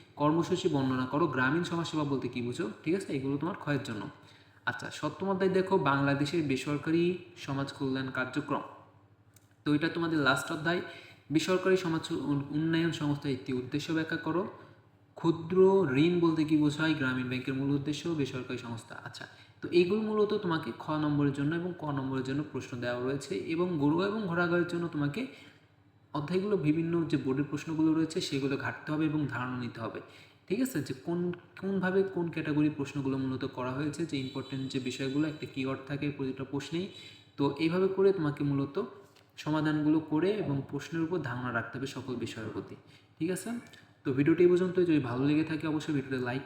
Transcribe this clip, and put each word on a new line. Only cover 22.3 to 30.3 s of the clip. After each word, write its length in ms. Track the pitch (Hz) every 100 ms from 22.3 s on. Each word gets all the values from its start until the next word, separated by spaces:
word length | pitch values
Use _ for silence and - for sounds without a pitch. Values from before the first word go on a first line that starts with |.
| 139 151
প্রশ্ন 280 | 131 - 123
দেওয়া 200 | 120 123
রয়েছে 320 | 127 139 -
এবং 440 | 190 - 165 180 165
গরু 240 | 143 165
এবং 240 | 202 220 202
ঘোড়া 200 | 170 170
গাড়ির 220 | 175 170
জন্য 200 | 170 170
তোমাকে 380 | 151 143 147 254 - - - _ _ _ _ _
অধ্যায়গুলো 420 | 151 147 185 202 196
বিভিন্ন 520 | 151 160 165 170 151
যে 80 | 147
বোর্ডের 280 | 127 135
প্রশ্নগুলো 500 | 143 147 - 156 160
রয়েছে 260 | 156 160 190
সেগুলো 360 | - 139 135 135
ঘাঁটতে 360 | 113 120 -
হবে 120 | 151
এবং 220 | 156 151 139
ধারণা 300 | 120 127 127
নিতে 220 | 120 113
হবে। 200 | 110 - - - -